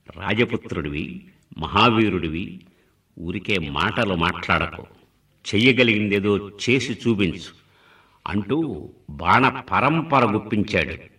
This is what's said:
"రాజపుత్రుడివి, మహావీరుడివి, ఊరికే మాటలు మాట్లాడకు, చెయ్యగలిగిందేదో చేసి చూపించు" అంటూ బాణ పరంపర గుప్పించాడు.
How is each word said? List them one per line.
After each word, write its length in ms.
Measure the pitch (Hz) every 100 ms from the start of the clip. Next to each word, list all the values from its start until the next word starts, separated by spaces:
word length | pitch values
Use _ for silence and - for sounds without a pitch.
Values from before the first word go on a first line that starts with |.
| - -
"రాజపుత్రుడివి, 1040 | 95 104 120 113 - - 73 73 - 60 - _ _ -
మహావీరుడివి, 1040 | 80 98 117 110 110 92 78 80 98 - - _ _ _ _ -
ఊరికే 380 | 85 98 92 101
మాటలు 560 | 76 71 92 127 107
మాట్లాడకు, 720 | 87 85 87 90 85 78 80 65 - _ _ _ _ - 104
చెయ్యగలిగిందేదో 960 | 123 123 120 104 104 101 101 98 101 - -
చేసి 240 | 127 123
చూపించు" 720 | 110 120 104 92 95 78 - _ _ _ _ _ _ -
అంటూ 640 | 101 98 143 156 82 - - -
బాణ 540 | 73 82 110 131 131 -
పరంపర 540 | 95 127 165 131 139 117
గుప్పించాడు. 680 | 104 - 107 95 92 69 - -